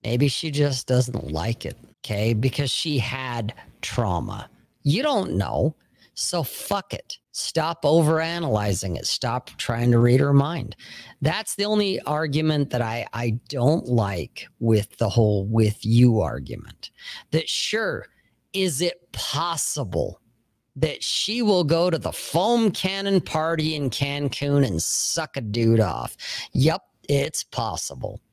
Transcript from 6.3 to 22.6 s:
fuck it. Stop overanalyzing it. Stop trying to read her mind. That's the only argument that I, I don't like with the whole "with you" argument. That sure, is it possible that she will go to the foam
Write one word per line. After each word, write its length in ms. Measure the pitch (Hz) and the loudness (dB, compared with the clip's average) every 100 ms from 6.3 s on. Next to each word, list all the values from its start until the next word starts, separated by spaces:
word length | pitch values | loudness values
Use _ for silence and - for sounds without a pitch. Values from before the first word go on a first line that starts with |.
| 180 | -2
fuck 500 | 147 - - 202 - | -4 -8 -4 -4 -4
it. 260 | - - - _ | -10 -10 -18 _
Stop 520 | - - - 156 170 | -10 -4 -2 -2 0
overanalyzing 1120 | 147 160 151 160 160 170 160 107 104 95 98 85 | 4 4 6 2 0 -2 0 2 2 0 -2 -4
it. 80 | - | -4
Stop 460 | - 123 123 - - | -4 -2 -4 -6 -12
trying 340 | - 117 120 | -4 0 4
to 80 | 117 | 6
read 200 | 120 127 | 8 6
her 140 | 143 | 6
mind. 420 | 139 143 170 - - - - - - | 4 2 -2 -8 -12 -18 -20 -20 -4
That's 320 | 147 185 220 - | -2 -2 -6 -4
the 100 | 202 | 0
only 340 | 214 202 190 | 2 2 -2
argument 720 | - 151 160 143 156 151 139 | -2 -2 0 2 2 2 0
that 100 | 123 | 0
I, 240 | 117 117 117 | -2 -2 -6
I 260 | - 120 113 _ | -4 -2 -2 _
don't 380 | 143 123 160 - | 2 4 2 2
like 600 | 120 101 98 73 - - _ | 2 2 -2 -6 -10 -20 _
with 380 | 117 110 101 - | 2 2 2 -2
the 120 | 107 | 0
whole 360 | 120 107 104 98 | 4 4 4 2
"with 400 | 110 107 104 107 | 4 2 2 2
you" 340 | 117 123 110 | 6 6 6
argument. 720 | 80 60 64 62 - - - _ - - - | 0 -4 -8 -12 -12 -18 -20 _ -16 -16 -4
That 160 | 156 160 | -4 -2
sure, 600 | - - 214 214 135 - _ _ _ _ | -4 -4 -2 -2 -6 -10 _ _ _ _
is 280 | 190 185 135 | -2 -2 0
it 300 | 175 175 _ | -2 -4 _
possible 1080 | - - 143 170 165 - - 113 87 55 - _ _ _ _ _ - | -10 -6 -4 -2 -4 -4 -4 -4 -2 -2 -6 _ _ _ _ _ -4
that 280 | 151 143 | -2 -2
she 380 | - - - 226 | -6 -4 -4 0
will 220 | 226 185 | 2 4
go 260 | 156 165 180 | 4 2 2
to 80 | 160 | 0
the 140 | 92 | -4
foam 600 | - - 165 202 240 | -6 -4 0 2 4